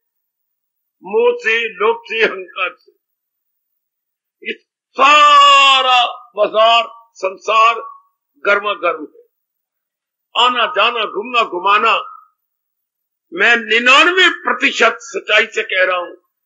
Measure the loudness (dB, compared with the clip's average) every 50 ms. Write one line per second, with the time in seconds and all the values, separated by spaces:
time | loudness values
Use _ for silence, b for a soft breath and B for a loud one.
0 | _ _ _ _ _ _ _ _ _ _ _ _ _ _ _ _ _ _ _ _
1 | -12 -4 -2 0 2 2 0 0 -2 -2 -2 -2 -4 -6 -6 -2 -2 -2 -2 -2
2 | -6 -8 -4 -2 -2 -2 -2 -6 -14 -14 -8 -8 -8 -8 -8 _ _ _ _ _
3 | _ _ _ _ _ _ _ _ _ _ _ _ _ _ _ _ _ _ _ _
4 | _ _ _ _ _ _ _ _ -12 -12 -12 -14 _ _ _ _ _ _ -4 0
5 | 2 4 4 4 6 6 6 6 6 6 6 4 4 2 2 0 0 0 0 0
6 | 0 -2 -6 -12 -18 -10 -4 -2 -2 -2 2 2 2 4 2 2 0 -4 -10 -20
7 | -20 _ _ -8 -8 -8 -8 -8 -6 -2 0 2 2 2 0 -2 -8 -16 -20 -20
8 | _ _ _ _ _ _ _ _ -2 -2 -2 0 -2 -4 -6 -4 -4 -4 -4 -4
9 | -10 -16 _ _ -20 _ _ _ _ _ _ _ _ _ _ _ _ _ _ _
10 | _ _ _ _ _ _ -2 0 0 0 0 0 -4 -2 0 0 0 0 0 -4
11 | -8 -8 -8 -10 -10 -6 -2 -2 -2 -2 -4 -4 -2 0 0 2 2 0 -2 -2
12 | -4 -10 -18 -20 _ _ _ _ _ _ _ _ _ _ _ _ _ _ _ _
13 | _ _ _ _ _ -12 -6 -2 0 2 2 0 0 -2 -2 0 2 4 4 4
14 | 4 2 2 2 2 0 0 -2 -6 -6 -4 -2 -2 -4 0 0 0 0 0 -2
15 | -14 -12 -12 -10 -6 -2 0 0 0 -2 -4 -8 -8 -4 -2 -2 -2 0 -2 -4
16 | -6 -10 -14 -20 _ _ _ _ _